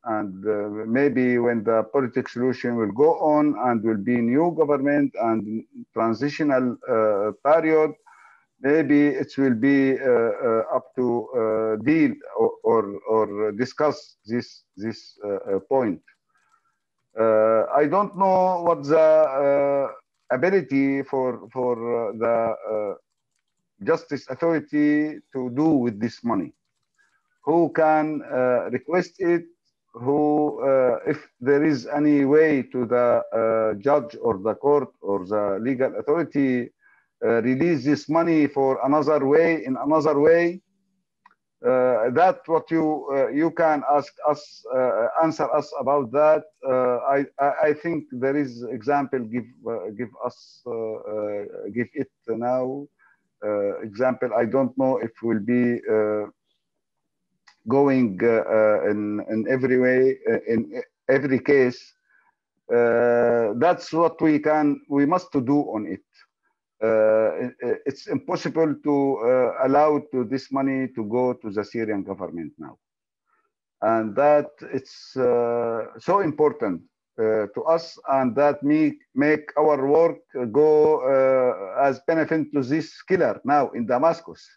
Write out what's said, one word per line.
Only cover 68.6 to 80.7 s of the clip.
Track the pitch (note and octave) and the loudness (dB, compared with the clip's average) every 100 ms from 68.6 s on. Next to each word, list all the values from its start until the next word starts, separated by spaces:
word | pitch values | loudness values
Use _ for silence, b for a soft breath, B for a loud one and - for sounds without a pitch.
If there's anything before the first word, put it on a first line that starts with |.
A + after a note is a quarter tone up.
| D#3 C#3+ | -2 -2
to, | D3 C#3+ C#3 A#2+ | 0 0 0 0
uh, | A#2 B2+ A#2+ - C3 | 0 2 0 0 2
allow | C#3+ D3+ D3 D3 | 4 4 0 -2
to | C3 | -6
this | A2 C3 - | -4 -6 -6
money | C3+ C3+ C3+ B2+ B2 | -4 -2 -2 -6 -8
to | G#2+ | -4
go | A#2+ B2+ | -2 -2
to | A#2+ A2 | -4 -6
the | G2+ | -6
Syrian | G2+ A#2 A2 G#2 | -6 -6 -4 -4
government | F#2 F#2+ F2+ E2 D2 - | -6 -10 -8 -10 -12 -14
now. | D2+ - _ _ _ _ _ _ _ _ _ _ | -20 -20 _ _ _ _ _ _ _ _ _ _
And | G#2+ A2+ A2 G#2 | -2 0 -2 2
that | C#3+ D3 D3 _ - | 4 4 0 _ -10
it's, | C3 - - - C3 | -10 -10 -20 -12 -2
uh, | B2 A#2+ A#2+ A#2+ A#2 A2+ A2 A2+ | 0 2 0 -2 -4 -6 -8 -10
so | - G3 | 0 0
important, | F3+ D3 D3+ - G#2+ E2+ _ _ _ - | 0 0 0 0 -6 -6 _ _ _ -4
uh, | A2 A2 G2+ A#2+ | 0 0 -2 -6
to | |
us, | D#3 E3 E3 - - | -2 -2 -2 -16 -2
and | C3+ C3 A2+ | 0 0 2
that | D3 C#3+ | 2 2
make, | C#3+ D#3 D3+ D3 _ B2+ | 0 2 2 -2 _ -2
make | D3 D3+ D3+ - | 0 0 -2 0
our | - C#3+ C3+ | 2 2 2
work | D3+ E3 C#3+ _ C3+ A#2+ | 4 2 0 _ -8 -2
go, | B2+ D#3 | 2 4